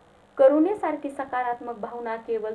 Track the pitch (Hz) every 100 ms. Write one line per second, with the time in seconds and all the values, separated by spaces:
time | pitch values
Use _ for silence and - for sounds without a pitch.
0 | _ _ _ - 269 302 339 415 330 302
1 | 285 269 262 254 247 240 240 226 226 240
2 | 233 226 226 220 214